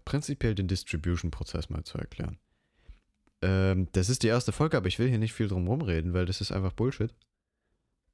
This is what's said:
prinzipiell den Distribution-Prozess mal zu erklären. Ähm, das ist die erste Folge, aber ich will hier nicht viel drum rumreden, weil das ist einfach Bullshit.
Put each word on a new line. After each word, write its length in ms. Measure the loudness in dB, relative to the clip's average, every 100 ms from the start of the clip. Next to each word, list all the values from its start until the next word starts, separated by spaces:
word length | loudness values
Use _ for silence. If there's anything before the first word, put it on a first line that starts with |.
| -2
prinzipiell 500 | -2 -2 -2 0 0
den 120 | 0
Distribution-Prozess 1000 | -2 -2 -4 0 0 -2 -6 -6 -6 -6
mal 140 | -8
zu 160 | -6 -8
erklären. 400 | -8 -8 -8 -10 _ _ _ _ -20 -20 _ _ _ _
Ähm, 460 | 2 4 4 4 2
das 180 | 2 2
ist 140 | 2
die 60 | 2
erste 240 | 2 2
Folge, 220 | 0 2 2
aber 120 | 0
ich 100 | 0
will 100 | 2
hier 120 | 2
nicht 140 | 0
viel 160 | 0 0
drum 180 | 0 0
rumreden, 460 | 0 0 0 0
weil 120 | 0 0
das 160 | -2
ist 100 | -4
einfach 220 | -2 -2
Bullshit. 400 | 0 -2 0 -4 -6 _ _ _ _ _ _ _ _ _